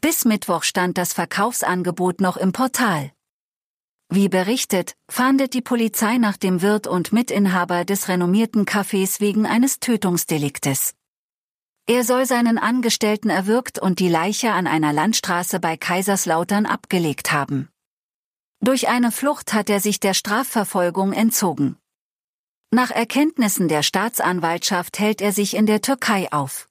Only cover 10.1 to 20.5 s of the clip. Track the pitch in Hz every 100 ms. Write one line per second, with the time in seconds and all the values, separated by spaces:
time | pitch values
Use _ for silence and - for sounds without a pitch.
10.1 | 175 - 156 143 - 143 135 - - _
11.1 | _ _ _ _ _ _ _ - 240 240
12.1 | 247 262 247 240 226 214 247 233 - 214
13.1 | 214 214 175 190 226 247 - 185 175 180
14.1 | 165 175 214 240 185 170 156 156 147 170
15.1 | 220 - 175 175 185 175 160 - 185 196
16.1 | 190 - 160 170 202 214 - - 185 165
17.1 | 139 - 151 139 139 143 _ _ _ _
18.1 | _ _ _ _ _ 214 262 - 240 240
19.1 | - 277 294 - 214 202 202 208 202 196
20.1 | 190 - 214 262